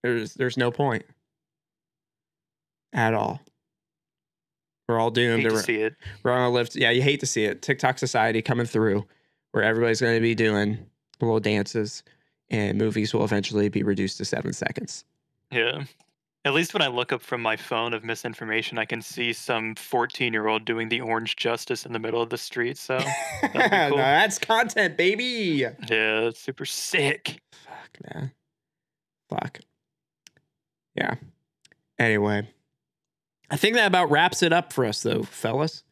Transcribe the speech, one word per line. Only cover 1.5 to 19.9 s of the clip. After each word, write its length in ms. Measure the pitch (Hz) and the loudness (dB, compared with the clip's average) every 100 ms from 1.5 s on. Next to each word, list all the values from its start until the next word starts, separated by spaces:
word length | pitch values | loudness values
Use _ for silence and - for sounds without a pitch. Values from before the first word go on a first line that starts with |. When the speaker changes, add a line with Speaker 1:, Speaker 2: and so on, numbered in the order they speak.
| _ _ _ _ _ _ _ _ _ _ _ _ _ _ | _ _ _ _ _ _ _ _ _ _ _ _ _ _
Speaker 1:
at 220 | 139 113 | 0 2
all. 260 | 110 107 139 - _ _ _ _ _ _ _ _ _ _ _ _ _ - | 2 -2 -6 -14 _ _ _ _ _ _ _ _ _ _ _ _ _ -2
We're 100 | 117 | 0
all 120 | 113 | 2
doomed. 320 | 117 120 113 | 2 2 2
Speaker 2:
Hate 60 | 110 | 2
to 60 | |
Speaker 1:
We're, 80 | 110 | 0
Speaker 2:
see 140 | - 113 | 0 0
it. 200 | 110 - - - | -2 -4 -16 -4
Speaker 1:
we're 100 | 127 | 0
on 100 | 123 | 2
a 80 | 123 | 4
lift. 260 | 120 120 - | 2 0 2
Yeah, 140 | 120 | 4
you 120 | 120 | 4
hate 180 | 139 143 | 4 2
to 60 | 127 | 0
see 180 | - | 0
it. 180 | 107 - | 0 -2
TikTok 360 | - 135 131 131 | -4 0 2 0
society 440 | 127 123 113 113 | -2 2 2 2
coming 240 | 107 120 117 | 0 -2 0
through, 400 | 110 110 101 - _ _ _ _ | 2 2 2 -2 _ _ _ _
where 100 | 110 | 2
everybody's 380 | 107 113 117 110 | 2 4 2 2
gonna 200 | 120 117 | 2 4
be 140 | 117 | 2
doing 440 | 113 110 104 104 110 - _ _ _ | 4 4 4 2 -2 -8 _ _ _
little 200 | 117 110 | 0 2
dances, 600 | 107 104 101 117 107 - _ _ _ _ _ | 2 2 0 -2 -4 -8 _ _ _ _ _
and 300 | 113 104 104 | 0 0 2
movies 340 | 113 107 107 | 0 0 0
will 120 | 110 | 0
eventually 440 | 104 104 98 107 104 | 0 0 0 0 0
be 140 | 101 | 2
reduced 340 | 101 98 95 - | 0 0 -2 -4
to 60 | |
seven 280 | - - - | -4 -4 -4
seconds. 520 | - - - - - _ _ _ _ _ | -4 -6 -6 -10 -14 _ _ _ _ _
Speaker 2:
Yeah. 340 | 123 117 139 139 _ _ _ _ _ 143 | 0 0 -2 -8 _ _ _ _ _ 0
At 60 | |
least 180 | 143 175 | 2 0
when 80 | 202 | 0
I 60 | 143 | 0
look 260 | 120 123 | 0 -2
up 80 | 127 | -4
from 220 | - 123 | -4 -2
my 140 | 117 107 | -2 -2
phone 360 | - 117 117 | -2 -2 -2
of 120 | 113 | -4
misinformation, 760 | 113 113 120 110 113 113 110 117 | -4 -6 -6 -8 -4 -4 -2 -4
I 80 | 107 | -4
can 160 | 117 | -6
see 320 | - - 120 | -8 -6 -4
some 400 | 113 - 117 110 | -4 -2 -2 -2
fourteen-year-old 920 | 110 - | -10 -4